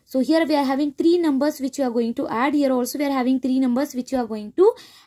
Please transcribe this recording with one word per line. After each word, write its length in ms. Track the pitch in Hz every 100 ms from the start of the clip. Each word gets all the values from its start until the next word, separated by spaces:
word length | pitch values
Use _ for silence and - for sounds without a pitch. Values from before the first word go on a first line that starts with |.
| _
So, 140 | 262
here 260 | 247 320 294
we 100 | 294
are 80 |
having 300 | 262 269 294
three 240 | - 330 349
numbers 420 | 320 269 294 294
which 180 | 262 285
you 60 |
are 60 | 254
going 240 | 233 233
to 120 | 233 -
add. 280 | 220 285
Here 180 | 294 269
also 260 | 254 247 277
we 60 |
are 80 | 277
having 280 | 269 247 262
three 180 | 254 262
numbers 340 | 262 240 285
which 160 | 247 -
you 60 | 262
are 100 | 220
going 260 | 220 214
to 200 | 330 415 480 - -